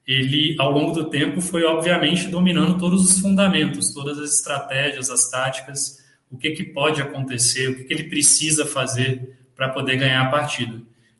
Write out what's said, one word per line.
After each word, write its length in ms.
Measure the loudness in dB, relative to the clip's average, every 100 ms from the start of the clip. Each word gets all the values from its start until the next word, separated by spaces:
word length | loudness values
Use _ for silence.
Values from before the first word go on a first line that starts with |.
| -2
ele, 500 | 0 2 2 0 0
ao 140 | 2
longo 200 | 2 2
do 180 | -2 -2
tempo, 300 | -2 -2 -2
foi, 240 | -2 0
obviamente, 640 | 2 2 2 2 2 0 0
dominando 520 | 2 4 4 2 2
todos 240 | 2 4 4
os 140 | 4
fundamentos, 760 | 4 4 4 4 0 -2 -4
todas 240 | -4 -8 -6
as 140 | -2 -2
estratégias, 760 | -2 -6 -4 -2 -2 -2 -4
as 200 | 0 0
táticas, 680 | 0 -2 -4 -8 -8 -8 -10 _ _ _
o 80 | -8
que 140 | -6
que 120 | -6
pode 380 | -6 -2 0 0
acontecer, 680 | -4 -6 -6 0 0 0 -2
o 60 | -4
que 80 |
que 100 | -6
ele 120 | -6 -4
precisa 600 | 0 2 2 2 0 0
fazer 720 | -2 -2 0 0 -2 -6 -16 _ -6
pra 140 | -4
poder 280 | -2 0 2
ganhar 260 | 2 2
a 80 | 2
partida. 500 | 0 0 -4 -6 -8 -16 _ _